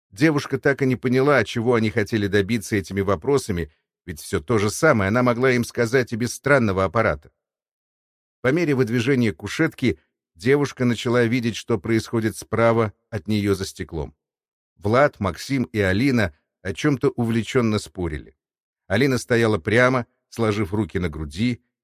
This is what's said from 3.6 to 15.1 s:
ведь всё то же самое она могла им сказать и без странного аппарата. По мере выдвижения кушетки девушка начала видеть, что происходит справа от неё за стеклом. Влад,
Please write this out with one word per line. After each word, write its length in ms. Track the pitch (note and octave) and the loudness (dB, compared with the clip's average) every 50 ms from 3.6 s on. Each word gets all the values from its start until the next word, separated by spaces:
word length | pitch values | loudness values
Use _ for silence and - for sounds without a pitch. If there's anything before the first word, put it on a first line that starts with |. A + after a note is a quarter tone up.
| D#2 D2+ _ _ _ _ _ _ - F2 | -4 -8 _ _ _ _ _ _ -16 -14
ведь 120 | D#2+ - | -14 -14
всё 180 | - - G2 F2 | -10 -4 -4 -4
то 160 | D2+ - A#2+ | -2 0 0
же 140 | G#2 G2+ G#2 | 0 0 0
самое 380 | - - E3 D#3+ C3 G#2+ F#2+ G2 | -2 0 2 2 4 4 2 2
она 140 | A2 B2 | 2 2
могла 300 | B2 B2 A#2+ A#2 C3 C3 | 2 2 0 2 2 2
им 120 | B2 A#2+ A2+ | 2 2 -2
сказать 500 | - - A#2 A#2 A2 B2+ C3+ A#2 - B2 | -2 -2 -2 -2 0 2 0 0 0 -4
и 20 | |
без 160 | A2 B2 A#2 | -6 -4 -6
странного 520 | - - - C3+ C#3+ C3 A#2 G#2 F#2 F#2+ F#2+ | -6 -4 0 2 2 4 4 2 2 0 0
аппарата. 460 | F#2+ - A#2 A2 F#2+ D2+ D2 - - _ _ _ _ _ _ _ _ _ _ _ _ _ _ _ _ _ _ _ _ _ _ | 0 0 0 0 0 -2 -4 -8 -18 _ _ _ _ _ _ _ _ _ _ _ _ _ _ _ _ _ _ _ _ _ _
По 80 | - B2+ | -2 0
мере 220 | D3 F3 F3 D3+ C#3 | 2 2 2 2 2
выдвижения 600 | B2 C3 G#2+ A#2+ B2 A2 C#3 C#3 B2 A#2+ G#2+ - | 2 0 0 0 0 2 2 2 2 2 0 -2
кушетки 640 | - G#2 G2+ - - D#3+ B2+ - - C3 A2+ - - _ _ _ _ _ _ _ | -4 -10 -8 -2 -2 -2 -2 -2 -2 -2 -2 -2 -2 _ _ _ _ _ _ _
девушка 520 | D#2+ F2 B2+ C#3+ D3 C#3+ - - - B2+ | -4 0 2 2 2 2 -2 -2 -2 0
начала 380 | B2 A#2 - - B2 A#2+ B2 A#2 | 0 0 0 -2 0 2 2 2
видеть, 320 | A2 A#2+ C3 A2+ A#2 G2+ | 2 0 0 -2 -2 -4
что 220 | - - - A#2 G#2+ | -6 -4 -4 -4 -2
происходит 560 | - A2 A2+ A2 - - - A2+ G#2+ G#2+ - | -2 0 0 0 -2 -2 -4 -2 -2 -2 -4
справа 600 | - - - - G#2+ A#2 A#2 A2+ A#2 A2+ G#2 - _ _ - | -6 -10 -6 -2 2 2 2 4 2 0 -2 -4 _ _ -10
от 180 | - G#2 - G#2 | -10 -8 -4 -2
неё 260 | G#2+ G#2 G2+ G2+ G2 | -2 0 2 0 0
за 120 | F2+ F#2+ | 0 -2
стеклом. 500 | - - - E2+ - E2+ D#2 C#2 - - _ _ _ _ _ _ _ _ _ _ _ _ | -8 -8 -12 -12 -8 -8 -8 -8 -8 -12 _ _ _ _ _ _ _ _ _ _ _ _
Влад, 440 | _ E2+ G#2 A#2 A#2 A#2 A#2 | _ -2 0 2 4 2 2